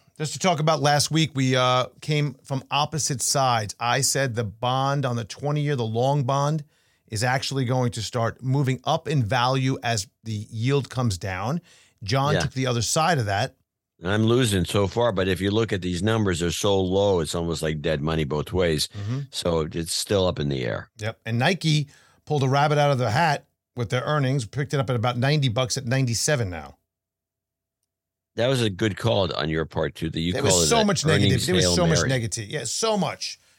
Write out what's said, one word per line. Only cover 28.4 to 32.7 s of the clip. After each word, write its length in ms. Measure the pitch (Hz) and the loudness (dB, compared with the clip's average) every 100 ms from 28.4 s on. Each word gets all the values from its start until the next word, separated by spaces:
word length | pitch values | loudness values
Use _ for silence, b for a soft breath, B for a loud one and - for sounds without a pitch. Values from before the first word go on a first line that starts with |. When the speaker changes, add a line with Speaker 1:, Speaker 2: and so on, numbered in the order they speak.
| 120 | 0
Speaker 2:
was 140 | 131 | 2
a 80 | 110 | 0
good 260 | 90 110 95 | 0 -2 0
call 380 | 110 107 87 | 0 2 2
on 160 | 62 78 | 0 -2
your 160 | 80 78 | -2 -2
part, 300 | 82 76 - | -2 -4 -4
too, 140 | 80 | -6
that 100 | 80 | -2
you 120 | 82 | -2
Speaker 1:
There 120 | 90 | 0
Speaker 2:
call 120 | 92 90 | 2 2
Speaker 1:
was 80 | |
Speaker 2:
it 40 | 80 | 4
Speaker 1:
so 120 | 233 | 2
Speaker 2:
an 80 | 208 | 2
Speaker 1:
much 160 | 196 | 2
Speaker 2:
earnings 200 | - 151 | 2 4
Speaker 1:
negative. 220 | - 180 - | 4 2 2
There 100 | 92 | 2
was 80 | 90 | 4
Speaker 2:
Hail 100 | 87 | 4
Speaker 1:
so 120 | - | 4
much 100 | 80 | 2
Speaker 2:
Mary. 120 | 82 | 2
Speaker 1:
negative. 380 | 131 113 - 104 | 0 -2 -6 -6
Yeah, 160 | 143 | -6
so 320 | 117 | -6